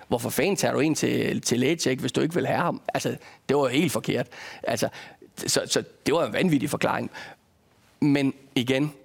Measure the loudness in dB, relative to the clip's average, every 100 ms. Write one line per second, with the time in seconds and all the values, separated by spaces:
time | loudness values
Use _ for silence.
0 | -4 -2 0 0 2 2 0 2 2 2
1 | 0 0 0 -2 0 0 2 0 0 -2
2 | -2 0 0 0 0 0 0 -4 -4 -4
3 | -4 -6 -12 -8 0 2 2 2 2 0
4 | -2 -2 -4 -10 -16 -8 -4 -2 -2 -6
5 | -18 -20 -20 -10 -4 -2 0 -2 -2 -4
6 | 0 0 0 0 2 2 0 -2 0 -2
7 | -4 -10 -18 -20 _ _ _ _ _ _
8 | 4 4 2 -2 -4 -2 2 2 0 -4